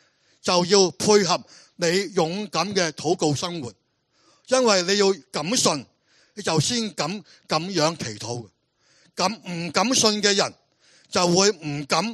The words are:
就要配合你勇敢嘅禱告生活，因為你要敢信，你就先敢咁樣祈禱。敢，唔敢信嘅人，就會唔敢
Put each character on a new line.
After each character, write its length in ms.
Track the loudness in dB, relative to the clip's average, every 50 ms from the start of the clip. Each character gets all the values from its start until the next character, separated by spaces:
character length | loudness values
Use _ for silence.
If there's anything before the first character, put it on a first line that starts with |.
| _ _ _ _ _ _ _ _ -4
就 220 | 0 0 2 2
要 240 | 4 4 4 4 4
配 340 | 0 -2 2 4 4 4 4
合 160 | 2 -2 -4 -4 _ -20 -20 -20 _ _
你 100 | -4 -2 0 0 0 -2 -4 -2
勇 320 | -2 -2 -2 -2 -6 -8 -6
敢 260 | -4 -4 -4 -2 -2
嘅 160 | -2 -2 -2
禱 240 | -4 -4 -2 -2 -2
告 160 | 0 0 0 0
生 260 | 0 -4 -6 -8 -8
活， 120 | -10 -12 -14 _ _ _ _ _ _ _ _ _ _ _ _ _ _ 0
因 140 | 0 2 4
為 180 | 6 4 4 4
你 140 | 2 2 2
要 80 | 4 2 2 0 -4 _
敢 260 | -8 -6 -4 -2 -2
信， 300 | 0 2 2 0 0 -4 -12 _ _ _ _ _ _ _ _ -16
你 80 | -8 -4
就 160 | -2 0 0
先 320 | 0 0 -2 -4 -4 -6 -6
敢 140 | -6 -6 -6 -6 -8 -12 _ _ _ _
咁 260 | -4 -4 -4 -4 -4 -2
樣 240 | 0 0 0 -2
祈 220 | -4 -10 -12 -12 -12
禱。 280 | -10 -10 -10 -10 -10 -14 _ _ _ _ _ _ _ _ _ _ _ _ -6 -2
敢， 140 | -2 -2 -2 -4 -12 -10
唔 220 | -8 -8 -6 -2 0
敢 120 | 0 0 2 2
信 300 | 2 2 2 2 2 2
嘅 100 | 2 2
人， 220 | 2 0 -2 -4 _ _ _ _ _ _ _ _ _ _ _
就 160 | -2 0 2
會 240 | 2 4 4 4 4
唔 340 | 2 0 -4 -8 -6 -6 -4
敢 180 | -2 -2 -2 -2 -4